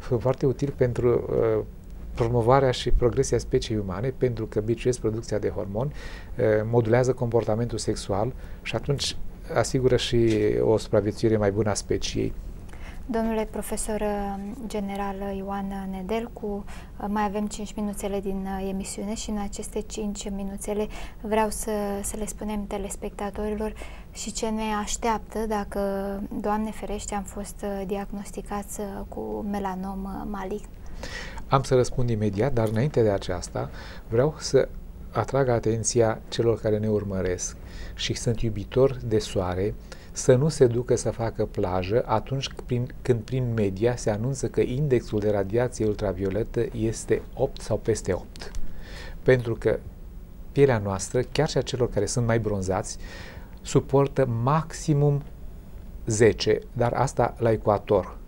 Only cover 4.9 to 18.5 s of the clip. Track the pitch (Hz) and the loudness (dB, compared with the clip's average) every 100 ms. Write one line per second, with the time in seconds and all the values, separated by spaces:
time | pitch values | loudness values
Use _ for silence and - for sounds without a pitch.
4.9 | 123 110 110 117 107 101 98 98 101 139 | 0 0 -2 -2 -2 -2 -2 -4 -2 -2
5.9 | - - - - - 113 107 107 117 110 | -4 -10 -10 -10 0 4 4 4 4 6
6.9 | 117 127 127 120 117 107 110 120 110 - | 6 4 2 2 2 2 0 0 -2 -2
7.9 | 104 - 98 113 - - - - 113 - | -2 0 0 0 -2 -10 -12 -6 -4 0
8.9 | 139 - - - - - 143 113 135 127 | 0 0 -2 -4 -6 -2 0 2 4 4
9.9 | 123 - 120 113 110 104 117 120 107 - | 4 4 4 4 4 4 4 4 2 4
10.9 | 107 101 101 117 107 107 98 107 98 - | 2 2 2 2 4 4 4 2 0 0
11.9 | 98 - 113 110 - - - - - - | -2 0 -2 -2 -4 -8 -12 -12 -12 -10
12.9 | - - 226 226 220 214 208 202 208 - | -10 -4 -2 0 0 -2 -4 -6 -4 -2
13.9 | 214 208 208 202 196 202 220 220 214 202 | -2 0 -2 -2 -4 -8 -8 -6 -4 -4
14.9 | 196 202 196 202 196 190 196 196 196 196 | -4 -4 -4 -4 -4 -4 -4 -4 -6 -6
15.9 | 190 185 226 233 - 214 202 208 - - | -6 -2 -4 -4 -8 -6 -6 -6 -10 -12
16.9 | - 202 208 208 202 214 - 208 - 208 | -8 -4 0 0 0 -4 -4 -8 -4 -4
17.9 | 202 202 202 196 196 190 | -4 -4 -2 -2 -4 -4